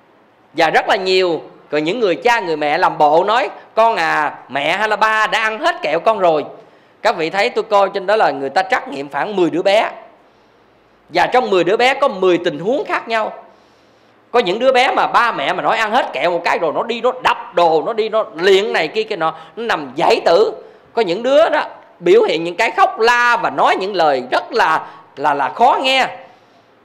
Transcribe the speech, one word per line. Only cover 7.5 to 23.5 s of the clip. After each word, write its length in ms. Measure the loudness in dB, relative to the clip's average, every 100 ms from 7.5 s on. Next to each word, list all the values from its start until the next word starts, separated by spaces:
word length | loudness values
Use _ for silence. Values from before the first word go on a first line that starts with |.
| -2
coi 260 | 0 2 2
trên 120 | -2 -2
đó 100 | 2
là 160 | 2
người 180 | 0 -4
ta 140 | -2
trắc 240 | 0 -2 -4
nghiệm 220 | -10 -8
khoảng 260 | -6 -4 0
mười 140 | 0
đứa 120 | 0
bé. 300 | 2 2 0 -6 -18 _ _ _ _ _ _ _ _ _ _
Và 180 | -2 2
trong 220 | 2 2
mười 140 | 2
đứa 140 | 2 2
bé 160 | 2
có 140 | 2 -2
mười 300 | 2 2 2
tình 220 | 0 -4
huống 260 | -4 -4 -2
khác 220 | -6 -4
nhau. 260 | -4 -4 -8 -20 _ _ _ _ _ _ _ _
Có 80 | 0
những 200 | 0 0
đứa 120 | 2
bé 200 | 2 2
mà 160 | 2 2
ba 240 | 2 0
mẹ 220 | 0 -2
mà 100 | -2
nói 140 | 0 0
ăn 140 | 0
hết 220 | 0 -2
kẹo 180 | -2 -2
một 100 | 0 -2
cái 140 | -2
rồi 120 | -2 -2
nó 80 |
đi, 180 | -4 -2
nó 100 | -2 -2
đập 320 | -2 -2 -4 0
đồ, 280 | 2 2 0
nó 80 |
đi, 160 | -4 -2
nó 160 | -2 -4 -2
liệng 380 | 2 4 2
này 140 | -2 -2
kia 160 | -4
kia 120 | -4 -2
nọ, 180 | -4 -4 -12 -8
nó 80 |
nằm 280 | -4 -4 -6 -4
giải 260 | 0 2 2
tử. 280 | 2 2 -2 -14 -20 _
Có 80 | -4
những 220 | -2 -2
đứa 260 | 2 4 4
đó 140 | 0 -4 -10 -20 -4
biểu 240 | 2 4
hiện 200 | 4 0
những 120 | -4 -4
cái 160 | -2
khóc 280 | 0 0 2
la 380 | 2 2 2 0
và 120 |
nói 260 | -2